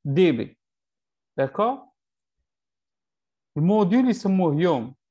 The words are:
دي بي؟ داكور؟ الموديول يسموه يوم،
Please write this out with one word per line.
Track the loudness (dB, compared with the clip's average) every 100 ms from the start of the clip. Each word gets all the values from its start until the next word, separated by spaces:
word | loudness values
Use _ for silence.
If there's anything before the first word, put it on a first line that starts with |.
| -4
دي | 2 2
بي؟ | 2 -6 _ _ _ _ _ _ _ _ -6
داكور؟ | -6 -2 -4 -4 -12 _ _ _ _ _ _ _ _ _ _ _ _ _ _ _ _ -4
الموديول | 0 2 2 2 0
يسموه | -2 -2 0 0 0
يوم، | 0 -2 -4 -16 _